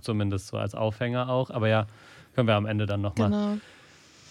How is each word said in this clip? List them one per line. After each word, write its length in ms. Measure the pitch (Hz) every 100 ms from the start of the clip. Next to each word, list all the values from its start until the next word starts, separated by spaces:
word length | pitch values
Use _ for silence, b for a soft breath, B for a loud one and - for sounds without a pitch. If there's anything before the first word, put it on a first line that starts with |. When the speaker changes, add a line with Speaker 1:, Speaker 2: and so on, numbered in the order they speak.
Speaker 1:
zumindest 460 | - 107 101 98 -
so 100 | 110
als 160 | 104
Aufhänger 560 | 107 110 107 120 123 127
auch. 220 | 127 131
Aber 160 | 120 110
ja, 180 | 110 107 B B B B
können 140 | - 113
wir 80 | 104
am 100 | 107
Ende 220 | 107 104
dann 140 | 101
noch 140 | 101 104
mal 140 | 104
Speaker 2:
Genau. 280 | 147 104 - - B B B B B B